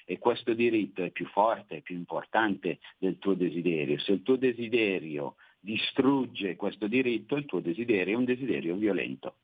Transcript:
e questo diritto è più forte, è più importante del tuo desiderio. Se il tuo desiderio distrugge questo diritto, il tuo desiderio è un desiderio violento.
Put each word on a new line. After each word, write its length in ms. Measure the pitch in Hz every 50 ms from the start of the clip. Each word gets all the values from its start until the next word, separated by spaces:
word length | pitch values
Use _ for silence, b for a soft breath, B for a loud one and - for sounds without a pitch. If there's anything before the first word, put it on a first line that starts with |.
| b
e 120 | - 92 -
questo 360 | - 120 117 - - 120 117
diritto 500 | 113 120 120 113 110 98 - - - 90
è 60 | 87
più 160 | - - 87
forte, 520 | - - 98 104 113 107 104 - - 82 76
è 40 |
più 140 | - - 92
importante 840 | 87 87 - 82 78 - - - 110 113 107 98 - - 87 78 B B B B _
del 200 | 95 95 82 -
tuo 160 | - 98 95
desiderio. 680 | 90 90 82 76 87 80 90 82 78 73 69 73 73
Se 140 | - - 98
il 80 | 90
tuo 160 | - - 131 123
desiderio 1000 | 127 131 120 117 120 110 117 117 110 101 95 87 - 80 73 73 71 65 b b b b b b
distrugge 960 | - 98 110 101 - - - - 127 135 143 135 123 113 - - 98 92 85
questo 320 | - 104 98 - - 107 104
diritto, 480 | 120 131 127 123 117 110 104 - 139
il 100 | 147 143
tuo 140 | - - 90
desiderio 540 | 80 87 85 107 120 120 107 95 85 90 107
è 40 | 120
un 80 | 127
desiderio 500 | 127 123 123 139 117 85 69 69 82 87
violento. 600 | 101 107 104 92 76 62 64 65 - - - - _